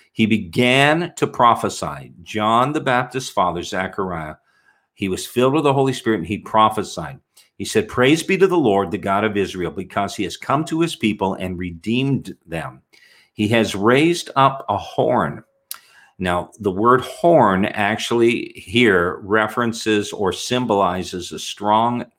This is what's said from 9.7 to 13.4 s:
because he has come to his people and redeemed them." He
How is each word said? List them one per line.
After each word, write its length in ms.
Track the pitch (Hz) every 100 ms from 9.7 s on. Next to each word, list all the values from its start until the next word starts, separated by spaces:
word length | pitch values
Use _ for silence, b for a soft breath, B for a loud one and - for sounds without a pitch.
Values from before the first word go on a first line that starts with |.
because 460 | 85 92 104 98 -
he 80 |
has 120 | 90 -
come 280 | - 139
to 160 | 160 160
his 160 | 165 -
people 380 | 110 - 98
and 220 | - 92 87
redeemed 800 | 92 85 107 123 139 131 - 85
them." 380 | 85 82 67 65 _ b b b b
He 140 | -